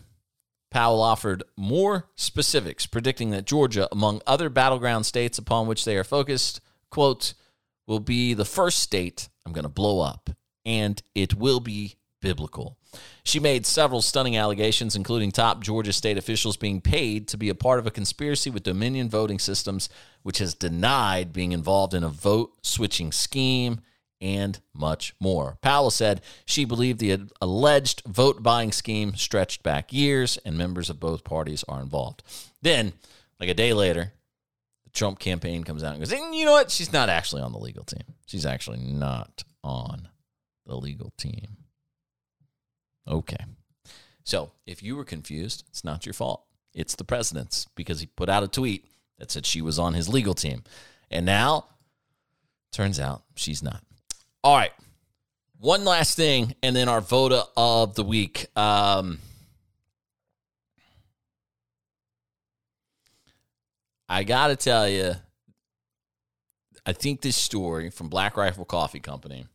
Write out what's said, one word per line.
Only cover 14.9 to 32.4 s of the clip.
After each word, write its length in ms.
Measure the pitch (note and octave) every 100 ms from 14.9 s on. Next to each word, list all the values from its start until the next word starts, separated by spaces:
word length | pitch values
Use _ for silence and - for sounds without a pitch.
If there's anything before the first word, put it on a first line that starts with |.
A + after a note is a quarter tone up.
including 380 | G2+ F#2+ A#2 G2+
top 300 | G#2 A2+ -
Georgia 300 | G2+ A2+ G#2
state 240 | - A2 G2+
officials 400 | - A2 A2+ G2+
being 240 | G#2 F#2+
paid 480 | - D#3+ B2 G#2+ G#2+
to 80 | G#2
be 120 | G#2
a 60 |
part 240 | F#2+ B2+ B2+
of 80 | A2+
a 40 |
conspiracy 600 | - G2 - D3 C#3+ C#3
with 120 | G#2+
Dominion 460 | A2+ G2 A#2+ C3 A#2+
Voting 300 | G#2+ G#2+ G2
Systems, 500 | - F#2+ G2+ F#2+ - - - _
which 160 | G2 F#2
has 160 | F#2
denied 800 | - F2 E2+ A2 C3+ G#2 F#2 F2+
being 200 | D#2+ F2+
involved 400 | F2 D#2 G2 F#2+
in 120 | F#2
a 40 | E2
vote-switching 1040 | D2+ G2+ G#2+ - _ - - G#2 - D#2+
scheme, 680 | - - C3+ C3 B2+ B2 A#2 - _ _ _
and 400 | F#2+ G2 G2 F#2+ _
much 420 | D#2 D#2 D#2 - -
more. 380 | F#2+ F2 C2+ -
Powell 320 | C3+ C#3+ C3
said 300 | - G#2+ F#2+ - -
she 200 | - -
believed 340 | C3 A#2+ B2+ A#2
the 300 | G#2+ G2 G2+ -
alleged 600 | F#2 G2+ D3 C#3+ C3 -
vote-buying 680 | A#2 G2 C3+ - A#2 A#2 A2
scheme 420 | - - G#2+ G#2
stretched 480 | G2 - G2+ F#2 -
back 300 | E2 D2 -
years, 460 | C3+ C#3+ C3+ B2 -
and 200 | F#2 D#2+
members 320 | F2+ F2+ E2+
of 80 | D2+
both 240 | E2 D#2+
parties 400 | - D#2+ D2+ D2 -
are 120 | C#2
involved. 440 | C#2 C#2+ C2 - - -